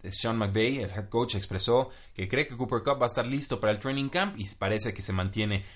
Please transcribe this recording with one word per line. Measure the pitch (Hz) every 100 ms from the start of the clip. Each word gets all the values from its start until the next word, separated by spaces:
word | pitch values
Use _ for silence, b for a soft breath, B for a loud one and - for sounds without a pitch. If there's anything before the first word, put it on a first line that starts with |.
| 95
Sean | - 117 113
McVay, | 104 104 117 135
el | 101
head | 95 101
coach, | 117 120
expresó | 98 - 92 - 120 131 B B
que | - 92
cree | 127 151
que | 123
Cooper | 123 123
Kupp | 139 139
va | 120
a |
estar | - 117
listo | 139 - 117
para | 107
el | 107
training | 135 139 135
camp | 170 202 104
y | 95
parece | - 98 107 110
que | 101
se | 98
mantiene | 95 92 98 107 98 B